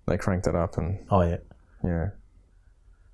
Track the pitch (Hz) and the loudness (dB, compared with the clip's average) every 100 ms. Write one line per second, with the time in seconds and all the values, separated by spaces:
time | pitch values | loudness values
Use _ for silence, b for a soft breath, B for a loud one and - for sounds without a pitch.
0 | - 90 - 92 - 87 82 - 82 98 | -2 0 0 0 0 0 0 -2 -4 -4
1 | - 98 85 87 - - - - 90 85 | 2 4 4 0 -8 -20 -20 -6 -2 -2
2 | 82 - - - _ _ _ _ - - | -4 -6 -18 -20 _ _ _ _ -20 -20
3 | - | -20